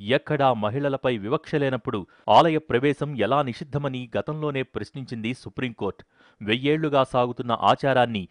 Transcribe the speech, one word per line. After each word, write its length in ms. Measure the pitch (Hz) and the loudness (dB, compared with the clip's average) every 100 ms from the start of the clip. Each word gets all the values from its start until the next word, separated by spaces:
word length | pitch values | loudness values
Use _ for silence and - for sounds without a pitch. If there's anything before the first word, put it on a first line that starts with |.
ఎక్కడా 520 | 101 135 - 151 135 | -2 -2 0 2 2
మహిళలపై 640 | 117 104 127 143 135 131 117 | 2 -2 -2 -4 -2 -2 -2
వివక్ష 360 | 101 156 - | -2 -6 -4
లేనప్పుడు 520 | 156 139 127 - 110 87 _ - | -2 -2 -4 -4 -6 -8 _ 6
ఆలయ 300 | 110 165 156 | 8 8 2
ప్రవేశం 580 | - 120 143 139 147 135 | 0 0 2 0 -4 -2
ఎలా 260 | 101 139 | 0 2
నిషిద్ధమని 680 | 135 113 151 143 135 127 123 151 | 0 -6 -8 -6 -4 -6 -6 -6
గతంలోనే 440 | 151 156 151 135 | -4 -6 -4 -4
ప్రశ్నించింది 720 | 131 - - 139 123 120 117 | -6 -8 -10 -12 -10 -8 -6
సుప్రీంకోర్టు. 720 | 131 110 113 127 113 101 - - _ _ - | -8 -10 -8 -8 -4 -6 -6 -16 _ _ -10
వెయ్యేళ్లుగా 600 | 104 120 139 156 156 139 | -2 -2 0 0 2 0
సాగుతున్న 480 | 131 131 123 123 120 | 2 0 -2 -2 -4
ఆచారాన్ని 760 | 113 101 127 139 127 120 110 90 | 2 2 2 2 2 2 0 -8